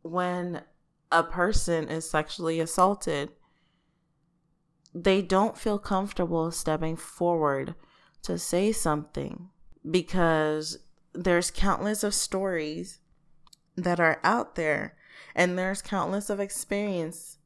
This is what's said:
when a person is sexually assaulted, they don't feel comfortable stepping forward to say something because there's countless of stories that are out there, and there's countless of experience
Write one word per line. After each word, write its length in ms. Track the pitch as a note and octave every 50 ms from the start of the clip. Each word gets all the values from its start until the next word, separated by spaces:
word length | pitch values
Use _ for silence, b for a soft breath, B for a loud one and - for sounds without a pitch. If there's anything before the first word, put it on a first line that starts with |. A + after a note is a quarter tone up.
| _
when 600 | E3+ E3 F3+ F3+ F3+ F3+ F3+ F3 F3+ E3+ D3+ - _ _ _ _ _ _ _ _ _
a 140 | - E3 E3
person 640 | E3+ - F3+ F3 F#3 A3 - - - E3+ D#3+ D#3 -
is 200 | - D#3+ D#3+ -
sexually 520 | - D#3 D3+ - - - F3+ E3 E3 E3
assaulted, 720 | D#3+ D#3+ - - F#3 F#3+ G3+ G3 - - D#3 C#3+ C#3+ - - _ _ _ _ _ _ _ _ _ _ _ _ _ _ _ _ _ _ _ _ _ _ _ _ _ _ _ _ _ _ _ _
they 260 | F3 E3+ G3 F#3+ G3
don't 380 | G3 E3+ F#3+ F#3+ G3+ A3+ - -
feel 220 | - A3 G#3 G3
comfortable 720 | - - G#3 F#3+ G3 G3+ - - F#3 E3+ E3+ E3 D#3+ E3 E3+
stepping 420 | - - - D#3 D#3+ E3 D#3+ D#3+
forward 800 | D#3+ - - - - F3+ F3 F3 E3 D#3 C#3+ C#3 C3+ C3+ - E3+ b b b b b b b b b -
to 160 | - F3+ F3
say 320 | - - - F3 G3 G#3
something 760 | A3 - - E3 D3+ D3+ D3+ - _ C#3+ C#3 - - - F3 F#3 _ _ - - - _ _ D#3+
because 880 | D#3+ F3+ E3 - - F#3 F3 E3 D#3+ D#3 D#3 D3+ D3+ D#3 D#3 D#3 D#3+ - - - _ _ _ _ _
there's 380 | D#3+ F3+ F#3 F3 E3+ F3 -
countless 540 | - - - G3+ F3+ - - G#3 G#3+ G#3 -
of 100 | G#3 G3+
stories 840 | - - - - F#3+ F#3+ G3 F#3 E3 D3+ D3+ D3+ E3+ F3 G3 - _ _ _ _ _ _ _ _ _ _ - - _ _ _ _
that 260 | - F3+ F3+ F3 E3+
are 200 | E3+ D#3+ D#3 - -
out 320 | E3+ G#3 A#3+ A3+ - -
there, 400 | - E3 D#3 D3 C#3 - - - B B B B B B B B
and 200 | - F3 F3+ F3+
there's 240 | F3+ F#3 F#3+ G3+ G3
countless 480 | - - - G3 - - F#3 G3+ G3+ -
of 120 | G#3+ G3
experience 1000 | G3+ G3 - - - - G3+ G3+ G#3 G#3 F#3+ F3 E3 D#3+ E3+ - - - - _ _